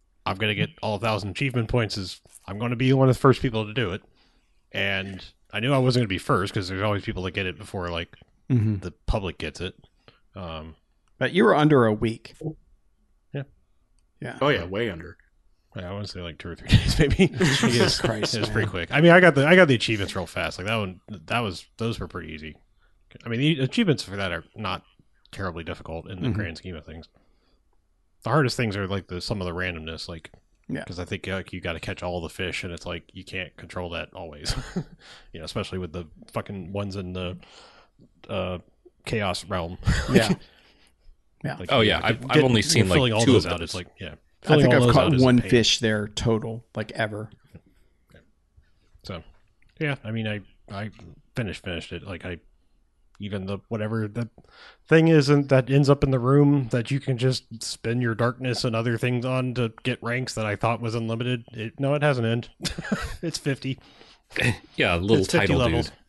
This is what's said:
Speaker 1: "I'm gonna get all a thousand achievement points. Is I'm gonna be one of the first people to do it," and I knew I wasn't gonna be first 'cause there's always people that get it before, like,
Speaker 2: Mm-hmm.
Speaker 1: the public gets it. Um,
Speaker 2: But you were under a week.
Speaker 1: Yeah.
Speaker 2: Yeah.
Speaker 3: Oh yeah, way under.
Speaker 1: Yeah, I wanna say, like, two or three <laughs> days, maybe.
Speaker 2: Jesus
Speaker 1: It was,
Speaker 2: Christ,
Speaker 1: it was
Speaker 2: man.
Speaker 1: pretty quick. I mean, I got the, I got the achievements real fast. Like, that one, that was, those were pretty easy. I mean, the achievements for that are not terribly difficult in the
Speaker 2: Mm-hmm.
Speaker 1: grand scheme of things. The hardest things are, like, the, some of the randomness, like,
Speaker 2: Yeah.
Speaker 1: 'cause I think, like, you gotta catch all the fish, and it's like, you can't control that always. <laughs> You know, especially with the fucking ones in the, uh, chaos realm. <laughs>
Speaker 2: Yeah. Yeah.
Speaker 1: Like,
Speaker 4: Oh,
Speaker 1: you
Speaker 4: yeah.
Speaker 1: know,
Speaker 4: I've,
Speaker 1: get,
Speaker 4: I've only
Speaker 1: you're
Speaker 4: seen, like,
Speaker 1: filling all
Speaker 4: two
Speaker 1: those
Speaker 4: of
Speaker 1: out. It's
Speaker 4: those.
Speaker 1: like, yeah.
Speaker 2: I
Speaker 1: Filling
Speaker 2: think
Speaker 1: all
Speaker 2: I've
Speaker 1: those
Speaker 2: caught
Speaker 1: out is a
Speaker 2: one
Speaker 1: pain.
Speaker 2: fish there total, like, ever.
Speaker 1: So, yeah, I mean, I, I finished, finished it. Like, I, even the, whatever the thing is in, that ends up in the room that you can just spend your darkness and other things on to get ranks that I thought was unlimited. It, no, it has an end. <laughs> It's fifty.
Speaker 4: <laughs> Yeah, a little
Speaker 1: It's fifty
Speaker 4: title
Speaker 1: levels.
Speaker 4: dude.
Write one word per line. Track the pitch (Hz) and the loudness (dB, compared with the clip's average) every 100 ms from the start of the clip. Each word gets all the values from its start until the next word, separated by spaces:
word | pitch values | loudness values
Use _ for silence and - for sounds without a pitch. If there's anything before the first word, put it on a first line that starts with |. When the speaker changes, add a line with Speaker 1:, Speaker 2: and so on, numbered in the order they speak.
| _ _ - | _ _ -6
Speaker 1:
"I'm | 95 | -2
gonna | 107 101 | -2 0
get | - - | -2 -4
all | 107 104 | -4 -2
a | |
thousand | 113 107 98 | 0 -2 -4
achievement | 90 139 123 113 | -4 -2 0 0
points. | 123 107 - | 0 0 -4
Is | 92 - _ - - | -8 -12 _ -20 -14
I'm | 101 | -6
gonna | 120 120 | -4 0
be | 127 | 2
one | 135 131 | 6 6
of | 123 | 6
the | |
first | 139 123 | 6 4
people | 135 110 107 | 2 -4 -6
to | |
do | 107 107 | -4 -4
it," | 98 - _ _ _ _ _ _ | -4 -10 _ _ _ _ _ _
and | - 98 95 98 95 - _ _ | -4 -2 -2 -6 -10 -16 _ _
I | 104 | -4
knew | 120 | 0
I | 139 | 2
wasn't | 127 123 | 2 2
gonna | 113 | 0
be | 92 | -2
first | - 92 98 | -2 -2 -2
'cause | 110 92 | -4 -4
there's | 95 | -2
always | 107 101 | -2 -2
people | 101 92 | -4 -6
that | 92 | -6
get | 95 92 | -4 -6
it | 92 | -8
before, | 101 98 87 | -10 -8 -6
like, | 85 85 - _ _ - | -6 -8 -12 _ _ -2
Speaker 2:
Mm-hmm. | 127 110 101 | 0 0 -2
Speaker 1:
the | 90 - - | -6 -8 -4
public | 113 95 - | -2 -4 -8
gets | 78 - | -10 -8
it. | 90 - _ _ _ _ _ 95 | -10 -12 _ _ _ _ _ -14
Um, | 87 80 80 80 _ _ _ - | -12 -12 -14 -18 _ _ _ -6
Speaker 2:
But | 127 | -2
you | 170 | 2
were | 220 156 | 4 6
under | 151 143 113 | 6 6 6
a | |
week. | 107 117 113 - - 156 156 _ _ _ _ _ _ _ | 4 -2 -4 -10 -14 -12 -12 _ _ _ _ _ _ _
Speaker 1:
Yeah. | 143 135 _ _ _ _ _ _ _ | -12 -12 _ _ _ _ _ _ _
Speaker 2:
Yeah. | 120 120 | -14 -2
Speaker 3:
Oh | 135 | 0
yeah, | 113 85 | 0 -2
way | 95 117 | -4 -4
under. | 85 76 - _ _ _ _ _ 110 | -6 -12 -20 _ _ _ _ _ -12
Speaker 1:
Yeah, | 90 | -10
I | |
wanna | 101 101 | -8 -10
say, | 92 | -10
like, | 85 80 | -12 -12
two | 87 | -12
or | 82 | -10
three | - | 4
<laughs> | - | 4
days, | - - | 4 2
maybe. | 143 139 190 | 4 6 4
Speaker 2:
Jesus | - 165 135 | 4 2 2
Speaker 1:
It | 233 120 | 2 4
was, | 180 - | 2 2
Speaker 2:
Christ, | 127 107 - 117 | -2 -2 -4 -2
Speaker 1:
it | |
was | 107 | -2
Speaker 2:
man. | |
Speaker 1:
pretty | - 107 | 0 -2
quick. | 92 82 | -2 -2
I | 131 | 4
mean, | 170 | 8
I | 175 | 10
got | 175 | 8
the, | 139 143 | 6 6
I | 185 | 8
got | 170 | 8
the | 120 | 6
achievements | - 107 95 98 | 2 -2 -2 -4
real | 85 | -6
fast. | - 82 - | -4 -6 -4
Like, | 92 | -4
that | 113 | -4
one, | 98 87 - | -4 -8 -16
that | 101 80 117 | -16 -6 -4
was, | 113 87 - - | -2 -6 -12 -8
those | 113 110 | -6 -6
were | 92 | -8
pretty | - 80 | -10 -12
easy. | 78 78 76 _ _ _ _ _ - - | -12 -14 -18 _ _ _ _ _ -16 -6
I | |
mean, | 117 | 0
the | 147 160 | 0 2
achievements | 131 - 208 127 | 0 2 2 2
for | - 98 | -2 -6
that | 98 | -4
are | 85 - - | -4 -8 -8
not | 101 98 - _ _ _ _ | -6 -6 -10 _ _ _ _
terribly | - 95 82 | -8 -8 -8
difficult | 82 85 - 82 85 | -10 -12 -10 -12 -12
in | 92 | -8
the | 127 | -4
Speaker 2:
Mm-hmm. | 101 | -4
Speaker 1:
grand | 87 80 | -6 -10
scheme | 95 82 | -14 -14
of | - | -14
things. | 80 - _ _ _ _ _ _ _ _ _ _ _ | -18 -20 _ _ _ _ _ _ _ _ _ _ _
The | 117 | -2
hardest | 139 131 - | 2 2 0
things | 117 98 | -2 -2
are, | 95 | -4
like, | 98 - | -6 -6
the, | 87 | -8
some | - 104 | -6 -6
of | 90 | -6
the | |
randomness, | 85 92 85 78 80 - | -4 -6 -6 -10 -12 -12
like, | 85 - - _ _ - | -14 -16 -20 _ _ -10
Speaker 2:
Yeah. | - | -10
Speaker 1:
'cause | - 90 | -8 -10
I | 87 | -8
think, | 101 - | -8 -6
like, | 95 90 | -8 -8
you | 90 | -10
gotta | 87 80 | -8 -8
catch | - 95 | -8 -8
all | 90 90 | -6 -6
the | 82 | -8
fish, | - 92 - | -8 -8 -6
and | 95 | -8
it's | 82 - | -10 -10
like, | 87 - | -12 -14
you | 92 | -20
can't | 92 95 90 - | -12 -10 -10 -14
control | 87 90 90 | -14 -10 -8
that | 82 80 | -10 -12
always. | - 85 73 80 - - 185 | -14 -16 -10 -8 -6 -8 -10
<laughs> | - - - - - | -10 -14 -20 -20 -20
You | 82 | -16
know, | 78 | -10
especially | 117 98 95 | -8 -8 -8
with | 87 | -8
the | 85 80 - - | -10 -14 -18 -14
fucking | - - 101 85 | -10 -10 -10 -10
ones | 98 101 95 | -8 -6 -8
in | 90 | -8
the, | 92 90 90 - - - - _ _ _ _ - | -8 -8 -10 -14 -20 -20 -20 _ _ _ _ -8
uh, | 101 92 90 - _ _ _ - | -6 -4 -6 -12 _ _ _ -6
chaos | 113 98 90 - | -2 -2 -4 -4
realm. | 92 85 90 - | -4 -4 -4 0
<laughs> | - - | 0 2
Speaker 2:
Yeah. | 123 113 180 - _ _ _ _ _ - - _ _ | 4 4 0 -6 _ _ _ _ _ -20 -20 _ _
Yeah. | 151 - | -8 -8
Speaker 1:
Like, | 87 | 0
Speaker 4:
Oh, | 139 | 2
Speaker 1:
you | 107 | 4
Speaker 4:
yeah. | 80 | 2
Speaker 1:
know, | - | 0
Speaker 4:
I've, | 113 | -2
Speaker 1:
get, | 123 139 | 2 4
Speaker 4:
I've | |
only | 139 117 | 6 4
Speaker 1:
you're | 95 | 4
Speaker 4:
seen, | - 95 | 2 4
like, | 90 | 4
Speaker 1:
filling | - | 4
all | 110 | 4
Speaker 4:
two | 117 | 6
Speaker 1:
those | 113 85 | 6 4
Speaker 4:
of | |
Speaker 1:
out. | 85 | -2
It's | 85 | -6
Speaker 4:
those. | 92 | -8
Speaker 1:
like, | 90 - | -10 -14
yeah. | 95 - _ _ | -16 -16 _ _
Speaker 2:
I | - | 2
Speaker 1:
Filling | 147 | 6
Speaker 2:
think | 135 | 8
Speaker 1:
all | 143 | 6
Speaker 2:
I've | 123 | 6
Speaker 1:
those | |
Speaker 2:
caught | 113 175 | 6 6
Speaker 1:
out | 131 | 6
is | |
a | 127 | 6
Speaker 2:
one | 123 | 6
Speaker 1:
pain. | - | 6
Speaker 2:
fish | 120 107 - | 4 4 2
there | 113 107 104 | 0 -2 -4
total, | - 120 110 113 113 - - | -4 0 0 -2 -10 -10 -8
like, | 107 | -8
ever. | - 110 107 107 - _ - _ _ _ _ _ - _ _ _ _ _ _ _ _ | -4 -4 -6 -12 -16 _ -20 _ _ _ _ _ -20 _ _ _ _ _ _ _ _
Speaker 1:
So, | - 90 - - _ _ _ - | -14 -14 -14 -20 _ _ _ -6
yeah, | 151 135 | -6 -4
I | 110 | -6
mean, | 113 110 | -6 -4
I, | 104 95 _ - | -6 -10 _ -14
I | 98 107 - 85 - _ - | -10 -10 -12 -20 -20 _ -8
finished, | 107 - | -6 -8
finished | - 82 - | -8 -8 -8
it. | 87 | -12
Like, | 101 87 95 | -10 -12 -10
I, | 85 _ _ _ _ _ _ _ - | -12 _ _ _ _ _ _ _ -14
even | 104 98 95 | -8 -8 -6
the, | 98 - | -8 -6
whatever | 113 107 113 107 | -6 -4 -4 -4
the | 104 117 - _ - - - - | -6 -8 -10 _ -20 -20 -20 2
thing | 160 160 | 6 8
is | 160 135 | 6 8
in, | 143 139 | 4 6
that | 131 131 | 4 4
ends | 135 135 | 4 6
up | 139 | 4
in | 135 | 4
the | 135 | 2
room | 120 143 143 143 120 | 4 6 6 4 2
that | 123 113 | -2 0
you | 139 | -2
can | - 123 | -2 0
just | 131 131 - 113 | 2 0 -4 -12
spend | - - 113 120 | -10 -8 -4 0
your | 123 110 | 0 0
darkness | 120 127 127 120 | 0 0 -4 -2
and | 131 113 | 0 0
other | 117 113 | 0 0
things | 123 123 127 | 0 -2 -2
on | 127 127 120 | -2 -2 -2
to | 113 - | -2 -2
get | - 123 | -6 -4
ranks | 117 123 127 - | -4 -4 -4 -4
that | 107 | -4
I | 101 | 0
thought | 113 117 | 0 0
was | 117 117 | -2 -4
unlimited. | 113 113 120 123 113 | -2 -2 -2 -4 -6
It, | 117 110 - | -10 -10 -4
no, | 135 | -2
it | 147 | 0
has | 147 131 | 0 2
an | 113 | 0
end. | 117 117 - - - - | 0 -4 -10 -10 -8 -6
<laughs> | - - - | -6 -6 -8
It's | 170 - | -8 -6
fifty. | 151 135 135 131 - - - _ _ - | -4 -4 -4 -8 -10 -20 -20 _ _ -2
Speaker 4:
<laughs> | 120 104 - - | 0 -2 -4 0
Yeah, | 120 87 | 2 2
a | |
little | 95 143 | 4 2
Speaker 1:
It's | - | 4
fifty | 175 104 | 2 2
Speaker 4:
title | 135 | 2
Speaker 1:
levels. | 123 160 156 | 2 0 -2
Speaker 4:
dude. | - | -8